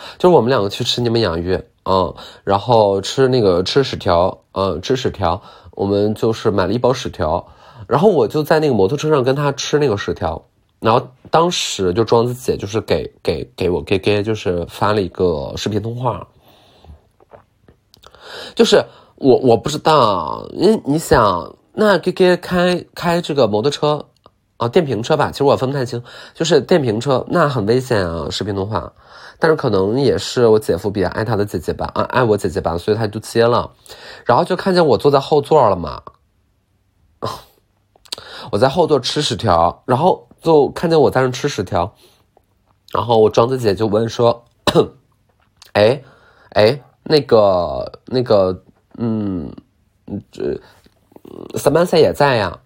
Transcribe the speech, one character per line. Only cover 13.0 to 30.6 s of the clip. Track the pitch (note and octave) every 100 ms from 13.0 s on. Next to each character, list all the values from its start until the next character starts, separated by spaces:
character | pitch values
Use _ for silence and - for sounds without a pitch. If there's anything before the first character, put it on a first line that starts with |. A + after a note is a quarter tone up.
| - _
给， | - D#2 - -
给 | F2
我 | F2
gay | - G2
gay | G#2+ G#2
就 | G#2
是 | G#2+ G2 F2 E2
发 | - G#2
了 | G#2+
一 | F2+
个 | - F2+ D2+ C#2 -
视 | -
频 | G#2
通 | A2+
话， | A#2+ B2 G2+ - _ _ _ _ _ - - _ _ _ - _ _ _ _ _ _ - - - - - -
就 |
是 | A3+ E3+ - - _ -
我， | C#3 A#2
我 | C3 A2+
不 | -
知 | D3
道， | D#3+ D3+ A2+ F#2 C#2+ A1 G1+
因 | - F#3+
为 | A3
你 | - D3+
想， | - D3 G#2 F2 D#2+ - _
那 | - G#3+ F3+
gay | F#3
gay | F3+ F3+ F3
开， | - F#3 F3+ F3+ -
开 | - E3+ E3+
这 | E3+
个 | C#3 A2
摩 | G#2
托 | C#3
车， | - D3+ D3 - _ _ _ _ -
啊， | A#2+
电 | F#3
瓶 | D3 G#2+
车 | A#2 D3+
吧， | G#2+
其 | -
实 |
我 | C#3 G#2
分 | C3
不 |
太 | C#3
清， | B2 A#2+ - - -
就 | -
是 | E3 D#3+
电 | B2 F3+
瓶 | B2+ G#2+
车， | C#3+ B2+ -
那 | E3+ D3
很 | B2+ G2
危 | B2+
险 | B2+ A2 F2
啊， | E2 D2
视 | -
频 | G#2
通 | G2 G2+
话。 | G2+ - _ - - - -
但 | D#3+
是 | D#3
可 | C3
能 | G2+ G2 B2
也 | C3 E2+
是 | - - A#2
我 |
姐 | G#2+